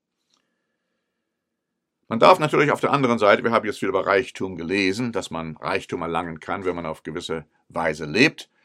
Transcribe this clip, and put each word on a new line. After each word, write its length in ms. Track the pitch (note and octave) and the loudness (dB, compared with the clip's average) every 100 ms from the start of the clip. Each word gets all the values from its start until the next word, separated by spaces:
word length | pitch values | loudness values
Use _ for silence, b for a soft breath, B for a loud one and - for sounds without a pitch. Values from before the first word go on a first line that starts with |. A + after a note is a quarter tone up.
| _ _ _ _ _ _ _ _ _ _ _ _ _ _ _ _ _ _ _ _ - | _ _ _ _ _ _ _ _ _ _ _ _ _ _ _ _ _ _ _ _ -6
Man 120 | A2+ | 4
darf 200 | D#3 F#3 | 6 6
natürlich 320 | D3+ D#3 D3 | 4 2 2
auf 100 | G2 | 2
der 100 | A2 | 0
anderen 280 | C#3+ B2+ A#2 | 2 2 4
Seite, 240 | G#2 A2 | 6 4
wir 80 | A2+ | 4
haben 140 | A2+ G#2 | 0 -2
jetzt 140 | - | -4
viel 100 | G2+ | -2
über 160 | F#2+ F2+ | 0 2
Reichtum 500 | G2 F#2+ - G2 E2+ | 0 0 -6 -8 -6
gelesen, 560 | E2 G2+ F#2+ G2 B2 | -2 0 0 0 -4
dass 200 | F#2+ - | -6 -6
man 260 | E2 D#2+ D2+ | -8 -8 -8
Reichtum 440 | D2 F#2+ - F2+ | -4 -4 -4 -6
erlangen 380 | E2 E2 F2 D#2+ | -4 -4 -4 -8
kann, 260 | - F#2 F#2 | -8 -6 -4
wenn 100 | F2 | -4
man 100 | D#2+ | -6
auf 180 | D#2 | -10
gewisse 420 | D#2+ D#2+ - E2 D2 _ _ | -10 -10 -8 -8 -10 _ _
Weise 360 | E2+ E2 D#2 D2+ | -4 -4 -4 -2
lebt. 440 | F2+ D3+ - - _ | 2 2 0 -18 _